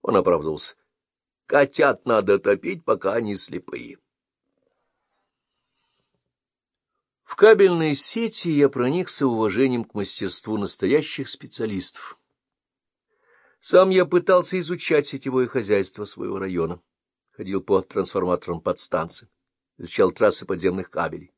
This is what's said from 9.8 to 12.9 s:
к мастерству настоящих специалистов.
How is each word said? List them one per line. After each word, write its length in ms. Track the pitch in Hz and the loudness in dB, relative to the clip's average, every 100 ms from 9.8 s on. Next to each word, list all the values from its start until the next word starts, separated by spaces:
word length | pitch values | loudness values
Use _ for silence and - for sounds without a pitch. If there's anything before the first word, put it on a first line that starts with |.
к 100 | 113 | -4
мастерству 640 | 104 98 - 98 - - 107 | -6 -6 -4 -4 -4 -4 -4
настоящих 720 | 98 - 95 147 151 - 131 | -4 -2 0 0 -2 -8 -8
специалистов. 880 | - 123 - 113 95 - - - - _ _ _ _ _ _ _ | -10 -10 -8 -6 -2 -4 -6 -16 -20 _ _ _ _ _ _ _